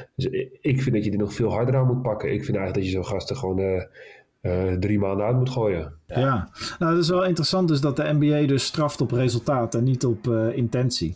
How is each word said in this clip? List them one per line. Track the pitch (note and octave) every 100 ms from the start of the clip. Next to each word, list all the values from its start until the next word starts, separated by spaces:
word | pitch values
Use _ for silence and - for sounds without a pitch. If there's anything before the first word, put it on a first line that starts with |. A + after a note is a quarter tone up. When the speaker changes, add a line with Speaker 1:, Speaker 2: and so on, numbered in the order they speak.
| - -
Speaker 1:
Dus | -
i-, | - - -
ik | D3+ C3
vind | B2 G#2+
dat |
je | G#2
dit | G2+
nog | G#2
veel | - A2
harder | G2 A#2+ C3
aan | B2+
moet | B2
pakken. | A#2+ G#2 -
Ik | G2 -
vind | G2+
eigenlijk | F#2+ G2+ F#2
dat |
je | F#2
zo'n | F2
gasten | F#2+ - G2
gewoon, | F#2 F#2
eh, | F#2+ F#2 E2 - - - _ _
eh, | F2+ F2+ F#2 F2+
drie | G2+ G#2
maanden | G2 G2 G#2
uit | B2+
moet | B2+
gooien. | C3 G#2+ F2 D#2+ - -
Speaker 2:
Ja. | F2
Speaker 3:
Ja. | C3+ A#2+ F2 - - -
Speaker 2:
Nou, | E3
dat | E3+
is | E3
wel | F3+ F#3
interessant | E3+ D3 F#3 F3
dus | C#3+
dat | C#3+ C3+
de | D3+
N | D3+
B | D3
A | D3 D3
dus | C3+ -
straft | - D3 -
op | C3
resultaat | A#2+ B2+ A2+ - C3 A#2 A#2
en |
niet | B2+ B2+ B2+
op, | A2 B2+
eh, | A2+ A2+ B2
intentie. | A#2 B2+ B2+ - D#2+